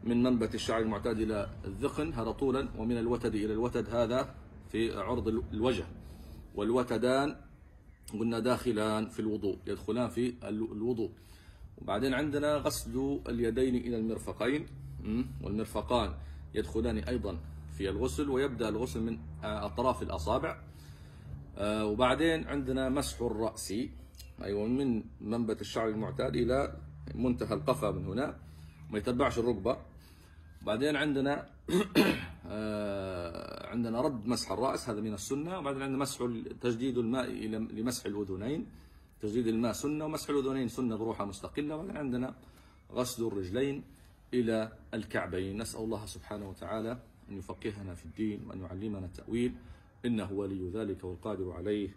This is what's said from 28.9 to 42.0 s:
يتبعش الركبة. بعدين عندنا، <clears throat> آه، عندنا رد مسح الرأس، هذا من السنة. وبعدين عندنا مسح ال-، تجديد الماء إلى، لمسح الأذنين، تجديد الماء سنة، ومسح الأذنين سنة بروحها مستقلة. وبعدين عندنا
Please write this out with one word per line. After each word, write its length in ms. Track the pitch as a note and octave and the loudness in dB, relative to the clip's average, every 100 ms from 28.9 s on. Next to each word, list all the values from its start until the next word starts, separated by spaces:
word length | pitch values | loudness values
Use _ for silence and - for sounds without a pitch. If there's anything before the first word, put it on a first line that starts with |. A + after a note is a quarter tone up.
| G#2+ | -2
يتبعش 420 | B2 B2 - A#2+ | 2 4 4 4
الركبة. 380 | A#2 A2 G2 C3+ - - - - - - - - | 2 4 2 0 -4 -18 -20 -20 -20 -20 -18 -8
بعدين 340 | - A2 C#3+ D3 | 0 2 4 4
عندنا، 540 | D3+ C3+ C#3 D3 - - - | 4 4 4 2 -2 -14 2
<clears throat> 800 | F3+ G3+ - G3 - F2+ - - | 2 4 6 6 4 -2 -10 -8
آه، 1200 | G#2 G#2+ G#2 G#2 G2 F#2+ F2+ E2+ - - - - | -4 -2 0 -2 -2 -2 -4 -4 -6 -8 -8 -4
عندنا 340 | A#2 A#2 A#2 | -2 0 2
رد 260 | D3+ B2+ G#2 | 2 0 0
مسح 240 | A#2 - | 0 0
الرأس، 380 | F#2+ C3 - - | 0 2 0 -2
هذا 120 | G#2 | -2
من 120 | A2 | -2
السنة. 460 | G2+ - C#3 D#3+ F#3 | -4 -2 -2 -2 -2
وبعدين 220 | C#3+ C3+ | -2 -2
عندنا 160 | C3+ C3+ | 0 0
مسح 240 | C#3 - | 0 0
ال-، 380 | B2 A#2 - - | -2 0 -6 0
تجديد 380 | B2 A2+ C3+ A#2+ | 0 2 2 2
الماء 280 | A2+ C3 G#2 | 2 2 0
إلى، 320 | G#2+ G#2+ A2 | -2 -2 -2
لمسح 480 | A2+ G#2 A#2+ B2 G2+ | -2 0 0 0 -2
الأذنين، 640 | G#2 G2 F#2 G#2+ D#3 - - - - - - | -2 -2 -2 -2 -2 -4 -12 -20 -20 -20 -6
تجديد 260 | G#2+ A#2 A2+ | 0 2 4
الماء 240 | A2 A#2+ | 4 2
سنة، 340 | G#2 C#3 D3+ D#3 | 2 -2 0 -2
ومسح 240 | D#3 - | -4 0
الأذنين 380 | C#3+ C3+ C3+ A#2+ | 2 2 2 0
سنة 280 | A2+ B2 G#2+ | 0 0 2
بروحها 300 | A2+ G2+ G2+ | 0 -2 -4
مستقلة. 500 | G2+ - - D3 D#3 | -6 -6 -2 -2 -2
وبعدين 220 | - | -4
عندنا 380 | - | -4